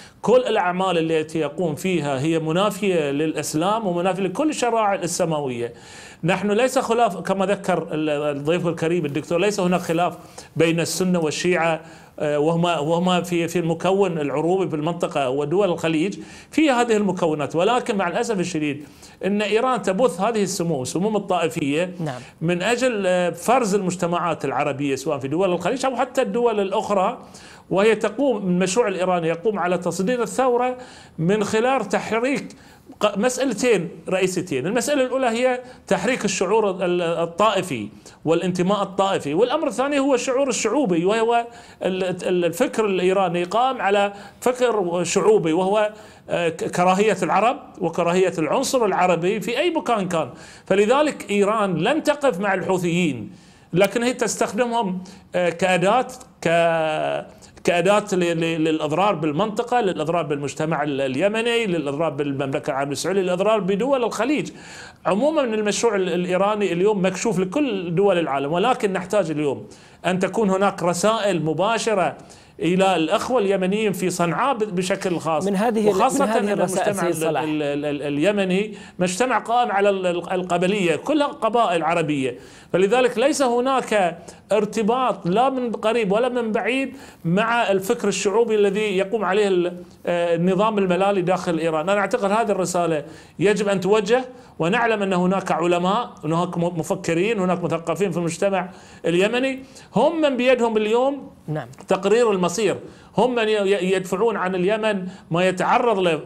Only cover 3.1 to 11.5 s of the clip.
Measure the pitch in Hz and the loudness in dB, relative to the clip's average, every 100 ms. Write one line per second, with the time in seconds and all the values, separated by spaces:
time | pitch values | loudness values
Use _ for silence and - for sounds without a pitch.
3.1 | 139 160 151 - 156 185 226 202 175 185 | 0 -2 -2 -4 -2 0 0 -2 0 0
4.1 | 185 185 185 311 240 240 226 202 190 175 | 0 -2 0 -2 0 0 2 0 0 -4
5.1 | - 170 151 139 117 117 - - - - | -2 -2 -2 -4 -6 -8 -10 -20 -20 -20
6.1 | - 165 190 208 208 254 262 185 233 226 | -6 -2 0 0 0 2 0 0 2 2
7.1 | 185 180 196 190 196 190 165 165 156 156 | 0 -4 -2 0 0 0 -2 -2 -4 -2
8.1 | 147 147 143 147 175 180 160 165 175 165 | -2 -2 -2 0 0 0 -2 -2 0 -2
9.1 | 147 - 170 208 202 180 175 175 165 175 | -6 -2 0 0 0 0 0 0 0 -2
10.1 | - - - - 147 165 165 160 - 185 | -4 -18 -20 -12 0 2 2 -2 -2 0
11.1 | 175 151 - 175 | 2 0 -2 0